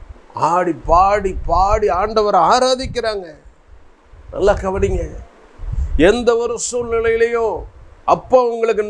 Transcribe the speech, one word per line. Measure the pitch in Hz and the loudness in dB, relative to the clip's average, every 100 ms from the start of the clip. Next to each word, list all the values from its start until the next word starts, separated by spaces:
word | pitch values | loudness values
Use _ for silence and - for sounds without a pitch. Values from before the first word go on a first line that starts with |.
| - - - | -20 -20 -14
ஆடி | - 147 180 175 147 - | -2 0 0 0 -4 2
பாடி | 170 196 208 196 170 - | 2 4 2 -2 -4 -2
பாடி | 170 196 220 202 | 0 2 2 0
ஆண்டவரை | 175 214 220 208 190 165 | 0 -2 0 2 4 4
ஆராதிக்கிறாங்க. | 247 254 254 262 240 226 208 170 151 - _ _ - - _ _ - - | 4 2 -2 -4 -6 -6 -6 -10 -18 -20 _ _ -20 -20 _ _ -20 -14
நல்லா | - 196 | -2 0
கவனிங்க, | 196 190 190 196 185 156 - - _ - - - - - - 170 | 2 -2 -2 -2 -2 -4 -10 -18 _ -20 -14 -8 -4 -2 4 6
எந்த | 240 233 233 | 6 2 0
ஒரு | 233 233 - | -2 -6 -6
சூழ்நிலையிலையும் | 247 233 226 226 226 233 233 226 165 - - - - - | -6 -4 -2 0 0 0 0 -4 -4 -10 -20 -20 -8 -2
அப்பா | 170 - 254 240 | -2 2 2 2
உங்களுக்கு | 233 226 208 208 | 0 -2 0 0